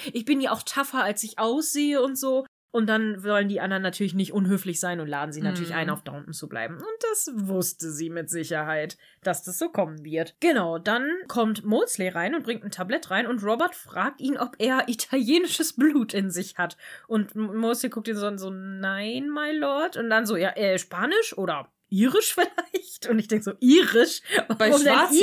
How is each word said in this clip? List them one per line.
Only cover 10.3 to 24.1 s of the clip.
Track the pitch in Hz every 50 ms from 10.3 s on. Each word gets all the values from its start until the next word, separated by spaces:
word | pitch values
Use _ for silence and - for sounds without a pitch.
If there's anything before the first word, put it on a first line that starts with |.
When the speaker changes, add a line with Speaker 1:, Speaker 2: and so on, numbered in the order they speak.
| - -
Speaker 1:
Genau, | - 349 311 240 185 - 160 165
dann | 175 208 220 240 262 294 330 370 359 -
kommt | - 240 226 220 220 214 -
Maudsley | 208 214 277 440 466 - - 185 185
rein | - 170 170 196 302
und | 330 233
bringt | 226 240 220 -
ein | 202
Tablett | - - 185 185 240 320 320 -
rein | 190 196 240 220
und | 247 226 196
Robert | 208 220 240 320 359 -
fragt | - - - - - 196 262 285 -
ihn, | - 262 285 -
ob | 247 247 - -
er | 214 262 247 262 - -
italienisches | 240 - - - - 269 240 208 294 349 370 330 - - 320 - -
Blut | - 262 311 294 294 226 - -
in | 202 196 190
sich | 170 175 185 - - -
hat. | 175 165 - _ - - - - - -
Und | 226 214 202 - -
M-, | 214 220 208 190 220
Maudsley | 226 226 240 240 - 240
guckt | - 233 208 233
ihn | 220 208
so | 202
an, | 208 202 196
so, | 190 190
„Nein, | 190 190 190 196 196 190 190 190 196 196 208 220 233 262 277 294
my | 294 294 302 294 311
lord.“ | 311 294 277 277 285 320 349 -
Und | - 233 233
dann | 220 220 240
so, | 208 214
„Ja, | 170 180 190 -
äh, | - 214 196 185 180
Spanisch | - - - 175 202 262 349 427 440 - - -
oder | 190 175 160 143 131 - _ _ _ -
Irisch | - 190 220 262 254 415 427 - -
<laughs> | - 349 349 - - 339 - -
vielleicht?“ | 370 - - - - - -
Und | 233 220
ich | 214 220
denk | 220 214 214
so, | 196 196 -
„Irisch? | - 247 285 349 311 - - 226 240 339